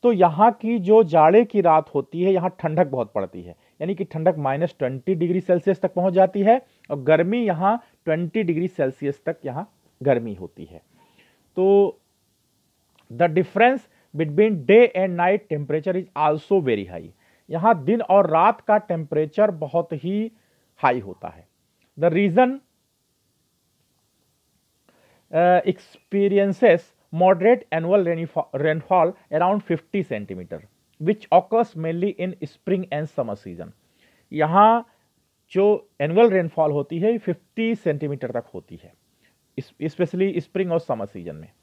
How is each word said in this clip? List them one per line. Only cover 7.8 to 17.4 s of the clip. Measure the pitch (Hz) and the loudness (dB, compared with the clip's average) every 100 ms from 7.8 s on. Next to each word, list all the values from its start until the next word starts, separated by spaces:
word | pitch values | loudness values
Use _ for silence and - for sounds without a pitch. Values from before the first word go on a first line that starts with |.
| _ _ | _ _
ट्वेंटी | - 160 170 220 | -4 -4 -2 -4
डिग्री | 185 160 175 | -2 -2 -4
सेल्सियस | 180 135 135 143 139 - | -4 -6 -4 -8 -6 -8
तक | 165 | -8
यहाँ | - 131 202 _ _ _ | -10 -10 -12 _ _ _
गर्मी | 131 123 113 | -2 -2 -2
होती | 98 90 - | -12 -16 -18
है। | 80 85 _ _ _ _ _ _ _ - | -20 -20 _ _ _ _ _ _ _ -2
तो | 190 202 196 - _ _ _ _ _ _ _ _ _ _ _ | 2 4 2 -2 _ _ _ _ _ _ _ _ _ _ _
the | 117 170 | -2 0
difference | 156 185 196 233 262 _ _ _ | 0 -2 2 2 2 _ _ _
between | 147 160 147 214 196 127 | -8 -4 0 0 0 4
day | 208 240 185 | 6 6 2
and | 190 175 | -4 -2
night | 175 208 _ | 0 -2 _
temperature | 151 143 156 156 185 | -8 -4 -4 -2 -6
is | 185 - | -6 -4
also | 151 151 - 196 139 | -2 -2 0 0 0
very | 107 95 | -2 -4
high। | 87 80 _ _ _ | -12 -16 _ _ _